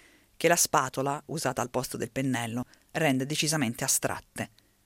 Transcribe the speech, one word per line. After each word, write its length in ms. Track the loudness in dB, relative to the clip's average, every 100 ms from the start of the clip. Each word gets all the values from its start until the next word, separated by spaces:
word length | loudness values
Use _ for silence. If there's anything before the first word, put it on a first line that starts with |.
| -20 -20 _ _
che 100 | 4
la 80 | 4
spatola, 640 | 4 4 2 0 -2 -2 -6
usata 340 | -4 -2 -2
al 80 | -2
posto 280 | -2 -4 -4
del 140 | -4
pennello, 540 | -2 -2 -2 -2 -6 -8 -12 _
rende 360 | 0 2 2 0
decisamente 560 | 0 0 0 0 -2
astratte. 680 | 0 0 0 -4 -8 -10 -10 -10 _ _